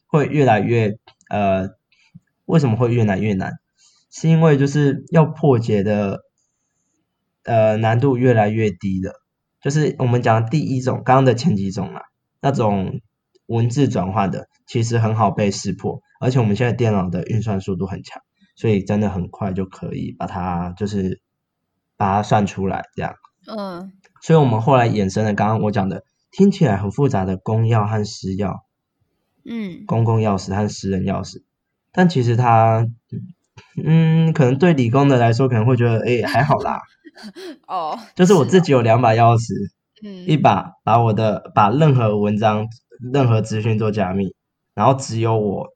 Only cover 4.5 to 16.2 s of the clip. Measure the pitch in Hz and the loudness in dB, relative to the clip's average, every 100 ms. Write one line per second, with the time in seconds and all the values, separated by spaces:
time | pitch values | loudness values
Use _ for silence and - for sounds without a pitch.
4.5 | 139 139 147 139 - - 165 156 - 147 | 4 2 2 0 0 0 2 2 0 2
5.5 | 120 117 104 98 104 98 95 - _ _ | 2 2 0 0 -2 -2 -6 -14 _ _
6.5 | _ _ _ _ _ _ _ _ _ - | _ _ _ _ _ _ _ _ _ -2
7.5 | 113 107 110 110 113 143 123 127 113 104 | 2 2 2 0 2 2 2 4 4 2
8.5 | 110 110 87 98 95 92 - _ _ _ | 0 -2 -2 -4 -4 -6 -10 _ _ _
9.5 | _ 139 151 147 - 123 120 117 113 113 | _ -2 0 0 0 0 0 2 0 0
10.5 | 156 135 131 127 110 - 131 131 110 156 | -2 -2 -4 -4 -4 2 4 4 2 0
11.5 | 101 95 95 90 71 - _ _ _ 135 | -2 -4 -6 -10 -12 -18 _ _ _ -4
12.5 | 127 107 101 92 123 - _ _ _ - | 0 0 0 -4 -8 -14 _ _ _ -6
13.5 | 117 117 127 127 101 92 104 98 - - | -2 0 0 0 0 -4 -2 -2 -4 -12
14.5 | _ _ 120 113 117 113 110 104 98 104 | _ _ -4 -2 0 0 2 0 0 -2
15.5 | - 98 90 104 - - _ | -2 -6 -6 -8 -10 -14 _